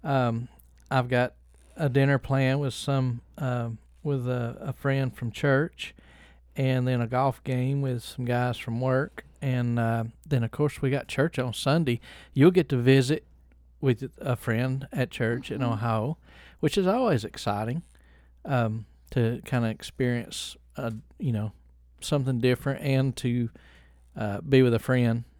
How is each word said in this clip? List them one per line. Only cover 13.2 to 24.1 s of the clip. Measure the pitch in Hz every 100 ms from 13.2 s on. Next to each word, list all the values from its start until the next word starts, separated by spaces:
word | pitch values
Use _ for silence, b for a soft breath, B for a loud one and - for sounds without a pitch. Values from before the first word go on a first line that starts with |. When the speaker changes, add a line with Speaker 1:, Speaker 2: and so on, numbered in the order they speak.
| - - - - - -
Speaker 1:
with | 139 117 135 -
a | - 123
friend | - 113 131 131 135
at | 214 127
church | - 113 117 -
in | 113
Speaker 2:
Mm-hmm. | 123
Speaker 1:
Ohio, | 110 117 110 113 160 B B B B
which | 156 -
is | 185
always | 226 247 139 104
exciting, | - - 101 110 147 - b b b b - -
um, | 131 113 110 110 - -
to | - 113 120
kinda | - 127 113
experience, | 110 - - 127 120 - - - - - -
uh, | 123 110 - -
you | 170
know, | 110 107 - - - - _
something | - 147 131 123
different | 127 123 139 135
and | 143 135 131 117
to, | 127 120 117 b b b b b b